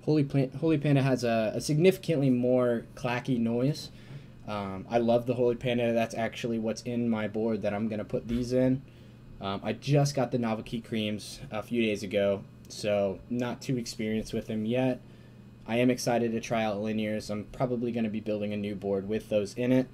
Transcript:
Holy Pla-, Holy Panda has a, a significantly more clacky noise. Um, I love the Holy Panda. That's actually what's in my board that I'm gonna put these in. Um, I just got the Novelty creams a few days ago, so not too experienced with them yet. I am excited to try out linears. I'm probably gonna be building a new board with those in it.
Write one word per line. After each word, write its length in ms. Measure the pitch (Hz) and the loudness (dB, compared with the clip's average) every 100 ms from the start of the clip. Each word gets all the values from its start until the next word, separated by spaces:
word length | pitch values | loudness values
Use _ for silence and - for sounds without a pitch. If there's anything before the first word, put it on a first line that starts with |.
| - | 2
Holy 160 | 151 | 2
Pla-, 340 | 143 139 131 135 | 2 2 0 0
Holy 160 | 160 156 | 2 2
Panda 240 | 151 139 | 4 4
has 240 | 135 127 120 | 4 2 2
a, 260 | 113 107 | 2 2
a 60 | 120 | -2
significantly 680 | - 151 185 185 - 120 139 | 0 6 6 4 0 2 4
more 560 | 123 123 127 123 117 - - | 4 4 4 4 0 -4 -8
clacky 420 | 123 123 131 120 | -4 -2 0 0
noise. 520 | 113 120 135 156 - - - - - - - | 2 2 0 0 -8 -16 -16 -16 -16 -16 -8
Um, 380 | 104 98 95 95 | -6 -4 -6 0
I 100 | 117 | 2
love 260 | 117 120 120 | 4 2 2
the 80 | |
Holy 240 | 120 123 120 | 2 2 2
Panda. 340 | 131 120 120 | 0 0 2
That's 240 | 117 113 - | 2 0 -2
actually 440 | 113 - 120 117 | -4 -4 -4 -2
what's 220 | 110 110 | -2 -4
in 260 | 120 120 120 | -4 -2 0
my 180 | 110 107 | 0 0
board 340 | 107 113 107 | -2 -2 0
that 100 | 104 | -2
I'm 160 | 101 113 | -2 -2
gonna 160 | 107 101 | -4 -4
put 200 | 117 110 | -4 -2
these 280 | 120 120 | -4 0
in. 280 | 127 131 131 - - - - - - | 4 4 2 -2 -20 -20 -20 -20 -8
Um, 180 | 98 98 107 | -4 -4 -4
I 80 | |
just 420 | 110 - 143 143 - | -4 2 4 4 2
got 160 | 123 | 0
the 60 | 127 | 0
Novelty 420 | 117 110 - 117 | 0 -2 -4 -8
creams 600 | - 113 107 104 - - - | -4 -4 -2 -4 -8 -14 -8
a 100 | 107 | -8
few 200 | - 120 | -4 0
days 220 | 110 101 | 0 0
ago, 380 | 98 101 101 98 - - - | 0 2 4 2 -4 -20 -16
so 500 | - 107 104 101 92 - | -6 0 2 2 -2 -4
not 320 | 120 120 - | -2 -2 -4
too 160 | - 127 | -4 -4
experienced 560 | 113 - 110 110 104 | -4 -6 -2 -2 -2
with 140 | 113 - | -6 -4
them 180 | 110 107 | -4 0
yet. 360 | 120 131 123 - - - - - - - | 2 0 -2 -8 -20 -20 -20 -20 -18 -4
I 80 | 117 | 2
am 140 | 123 | 4
excited 420 | 123 - 120 117 | 2 2 2 2
to 80 | 113 | -2
try 240 | - 113 | -2 0
out 180 | 110 101 | 0 0
linears. 480 | 110 110 107 107 104 | -2 -2 -2 -4 -4
I'm 140 | 104 101 | -8 -8
probably 400 | - 131 123 120 | -4 -2 0 -2
gonna 160 | 117 113 | 0 -2
be 140 | 107 | -2
building 320 | 104 104 104 | -2 -2 -2
a 40 | 104 | -4
new 180 | 104 101 | -4 -4
board 340 | 98 98 98 | -2 -2 0
with 180 | 110 - | -4 0
those 280 | 107 101 - | 0 0 -2
in 180 | 123 | 4
it. 140 | 127 131 | 4 2